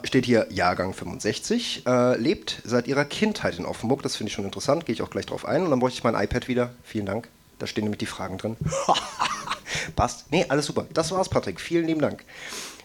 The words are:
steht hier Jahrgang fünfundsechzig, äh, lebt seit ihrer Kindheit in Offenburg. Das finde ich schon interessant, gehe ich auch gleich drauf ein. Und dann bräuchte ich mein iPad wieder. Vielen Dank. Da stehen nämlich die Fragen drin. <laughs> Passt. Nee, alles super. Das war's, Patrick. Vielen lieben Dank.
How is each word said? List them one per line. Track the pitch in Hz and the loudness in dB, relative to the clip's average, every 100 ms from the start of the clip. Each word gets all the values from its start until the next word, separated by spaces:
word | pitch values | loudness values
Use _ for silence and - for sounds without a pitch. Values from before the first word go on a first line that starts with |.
| - | 4
steht | 135 117 | 2 6
hier | 113 92 | 4 4
Jahrgang | 92 90 90 92 | 2 2 2 -2
fünfundsechzig, | 95 95 131 104 - - 240 233 - - | -4 -8 -4 -2 -2 0 0 0 -4 2
äh, | 127 123 113 | 4 6 4
lebt | 123 214 - - | 2 0 -4 -8
seit | - 123 120 | 0 0 2
ihrer | 139 | 0
Kindheit | 147 - 214 208 98 87 | 0 2 0 2 -2 -2
in | 87 | -4
Offenburg. | 87 113 135 | -2 0 0
Das | 131 - | -2 -4
finde | 107 | -4
ich | |
schon | - 98 | -4 -6
interessant, | 95 - 151 170 | -4 0 0 0
gehe | 110 | -4
ich | |
auch | 101 | -2
gleich | 101 - | -4 -4
drauf | - | -6
ein. | - 135 180 | 0 0 4
Und | |
dann | 131 | 4
bräuchte | 127 - | 2 2
ich | 120 | 0
mein | 107 | 2
iPad | 107 127 127 | 2 0 0
wieder. | 123 120 - - | 0 0 -4 -8
Vielen | 110 98 | -4 -2
Dank. | 104 - _ _ - | -4 -6 _ _ -10
Da | - | -4
stehen | - | -2
nämlich | 107 104 | -2 -2
die | 104 | -6
Fragen | - 95 95 | -6 -8 -4
drin. | 107 113 160 - - | -6 -2 -2 0 2
<laughs> | - - - - - - - - - - - | 2 0 -2 -2 -2 -6 -8 -4 -6 -4 0
Passt. | 120 - - | 0 0 0
Nee, | 160 160 | 2 4
alles | 143 147 | 2 0
super. | 113 98 | -2 -2
Das | 156 156 | 0 0
war's, | 185 185 | 0 2
Patrick. | 131 - 87 | 0 0 -6
Vielen | - 170 165 | 0 2 2
lieben | 156 | 2
Dank. | 123 98 - - - - - - | 2 0 -12 -16 -12 -10 -12 -14